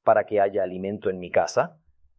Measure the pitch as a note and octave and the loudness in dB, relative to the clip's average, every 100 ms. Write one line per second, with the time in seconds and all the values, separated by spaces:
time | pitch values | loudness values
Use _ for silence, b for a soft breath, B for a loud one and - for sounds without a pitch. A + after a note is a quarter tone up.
0 | - G#2+ G#2 G#2 G2 G2 F#2 F#2 G2 G#2 | 2 2 2 2 2 0 -4 -4 -6 -4
1 | G2+ F#2 F2 F#2+ E2 B2 E3+ - _ _ | -4 -6 -2 -2 0 0 -2 -4 _ _
2 | _ | _